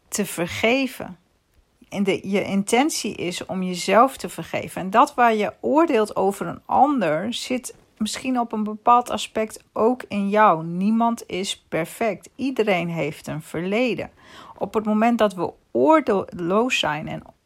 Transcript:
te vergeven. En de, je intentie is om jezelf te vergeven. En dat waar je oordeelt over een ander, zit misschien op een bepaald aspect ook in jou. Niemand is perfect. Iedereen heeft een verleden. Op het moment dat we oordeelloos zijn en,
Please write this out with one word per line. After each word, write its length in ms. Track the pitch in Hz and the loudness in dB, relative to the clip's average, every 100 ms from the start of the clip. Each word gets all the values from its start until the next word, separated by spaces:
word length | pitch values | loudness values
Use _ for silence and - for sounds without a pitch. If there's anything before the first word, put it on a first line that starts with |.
| _ | _
te 180 | - 196 | -6 -4
vergeven. 920 | - 175 - 220 262 262 - - 180 _ _ _ _ _ _ _ | -4 -6 -2 0 2 -2 -6 -14 -16 _ _ _ _ _ _ _
En 160 | 185 | -2
de, 260 | 196 165 190 | 0 0 0
je 140 | 202 | -2
intentie 720 | - 196 196 233 302 - 220 | 0 -2 2 2 2 0 -6
is 320 | - 170 180 - | -6 -6 -6 -8
om 160 | 185 | -6
jezelf 540 | 185 180 175 196 180 - | -4 -4 2 4 4 2
te 120 | 180 | -10
vergeven. 520 | - 165 - - - | -10 -8 -8 -8 -8
En 100 | 180 | 0
dat 240 | 226 285 | 2 4
waar 200 | - 240 | 4 2
je 180 | 220 202 - | 2 -2 -4
oordeelt 560 | 226 285 330 233 214 - | 0 2 4 2 0 0
over 300 | 190 196 - | -2 -2 -6
een 160 | - - | -8 -2
ander, 680 | - 277 277 170 156 208 | 2 4 4 0 0 -2
zit 400 | 233 - 254 - - _ - | -6 -6 -6 -6 -16 _ -8
misschien 440 | 214 - 262 254 | -6 -4 -2 -2
op 120 | 233 | -2
een 120 | 220 | -2
bepaald 460 | 208 214 - 240 247 | -4 0 4 4 4
aspect 540 | 214 - - 220 - _ | -4 -4 -4 -4 -8 _
ook 300 | - 220 254 - | 0 2 2 -2
in 200 | 202 196 | -4 0
jou. 360 | 208 214 160 | 6 6 4
Niemand 580 | 165 170 202 226 233 233 - | 0 -2 0 2 2 0 -6
is 380 | 180 196 - _ | -6 -6 -8 _
perfect. 600 | 165 165 - 233 190 - | -6 -4 -4 -4 -4 -10
Iedereen 540 | - 269 262 220 180 170 | -8 -4 0 0 0 0
heeft 380 | 165 147 - - | -2 -4 -4 -10
een 160 | 147 | -10
verleden. 680 | - 151 180 208 254 175 - - - - - - | -8 -6 -2 0 0 -2 -6 -14 -20 -20 -20 -10
Op 160 | 196 | -6
het 100 | 220 | -2
moment 340 | 214 214 233 233 | 0 2 4 4
dat 160 | 214 | 2
we 180 | 185 170 - _ | 0 -6 -6 _
oordeelloos 1080 | 226 269 311 - 196 - 175 170 202 254 - | 2 6 6 4 0 -2 -6 0 2 2 0
zijn 300 | 156 151 156 | -2 -4 -8
en, 140 | 160 - _ | -12 -14 _